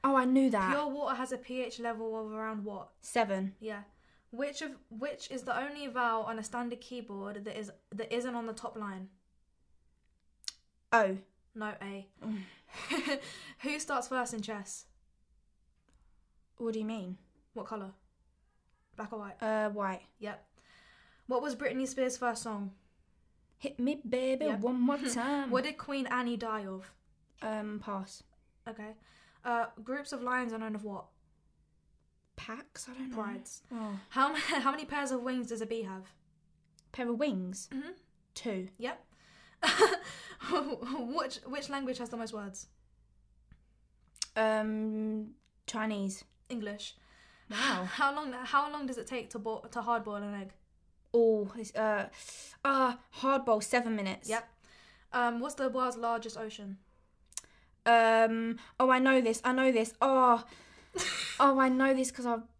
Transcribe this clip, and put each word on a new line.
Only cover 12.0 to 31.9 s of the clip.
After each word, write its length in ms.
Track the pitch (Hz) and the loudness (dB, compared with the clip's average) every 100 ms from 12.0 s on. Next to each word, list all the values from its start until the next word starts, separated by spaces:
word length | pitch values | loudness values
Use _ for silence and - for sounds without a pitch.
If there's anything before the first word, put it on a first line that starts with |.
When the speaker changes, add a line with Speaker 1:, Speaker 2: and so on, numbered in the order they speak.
| 196 - 220 | -14 -12 -8
Speaker 1:
Mm. 120 | 214 185 - _ - - 277 262 277 - - | -8 -10 -18 _ -12 -6 -4 -2 -4 -6 -16
Speaker 2:
<laughs> 220 | - - | -18 -10
Who 160 | 277 302 | -6 -4
starts 300 | 302 269 240 | -2 -2 -2
first 260 | 262 247 | -2 -2
in 80 | 226 | -4
chess? 440 | 208 208 196 - - _ _ _ _ _ _ _ _ _ _ _ _ _ _ _ _ - | -6 -8 -8 -12 -16 _ _ _ _ _ _ _ _ _ _ _ _ _ _ _ _ -8
Speaker 1:
What 160 | 233 | -4
do 80 | 220 | -2
you 40 | |
mean? 320 | 214 226 180 185 _ _ _ | -4 -4 -6 -10 _ _ _
Speaker 2:
What 160 | 226 - | -12 -8
colour? 240 | 220 196 - _ _ _ _ _ _ _ _ _ - | -8 -10 -14 _ _ _ _ _ _ _ _ _ -12
Black 160 | 214 | -10
or 80 | 220 | -8
white? 200 | 202 - | -10 -4
Speaker 1:
Uh, 280 | 220 220 214 | 0 2 2
white. 320 | 208 196 180 - - | 0 -2 -4 -8 -12
Speaker 2:
Yep. 260 | 208 - - _ _ - - - _ _ - | -10 -10 -16 _ _ -20 -20 -20 _ _ -2
What 120 | 254 | -2
was 140 | 294 | 0
Britney 320 | 247 285 262 262 | -2 -2 0 -2
Spears' 300 | 269 254 247 | 0 -2 0
first 260 | 247 226 | -2 -2
song? 300 | 233 208 202 196 _ _ _ _ _ _ _ _ | -4 -6 -8 -10 _ _ _ _ _ _ _ _
Speaker 1:
Hit 200 | 277 - | -8 -2
me, 220 | 247 294 220 | -2 -2 -2
baby, 400 | 247 262 262 302 | 0 2 2 0
Speaker 2:
Yep. 140 | 208 | 0
Speaker 1:
one 200 | 233 254 | 0 2
more 180 | 247 285 | 2 2
Speaker 2:
<laughs> 140 | 254 | 0
Speaker 1:
time. 340 | 240 254 285 269 | 0 0 0 2
Speaker 2:
What 100 | 254 | 2
did 160 | 294 302 | 2 -4
Queen 300 | - 277 254 | -6 -4 -2
Annie 280 | 247 240 233 | 0 0 -2
die 300 | 233 214 196 | -2 -4 -4
of? 240 | 190 190 - _ _ _ - | -8 -12 -20 _ _ _ -10
Speaker 1:
Um, 380 | 220 214 214 208 | -6 -4 -4 -6
pass. 460 | 208 196 190 - - _ _ _ - | -6 -6 -8 -14 -20 _ _ _ -16
Speaker 2:
Okay. 280 | 220 214 220 _ - _ _ | -12 -14 -16 _ -20 _ _
Uh, 220 | 247 233 233 - | -2 0 0 -4
groups 260 | 220 277 285 | -6 -6 -4
of 120 | 277 | -6
lions 280 | 247 254 240 | 0 0 0
are 60 | 220 | -4
known 160 | 220 | -6
of 80 | 214 | -6
what? 220 | 208 190 - _ _ _ _ _ _ _ _ | -6 -10 -12 _ _ _ _ _ _ _ _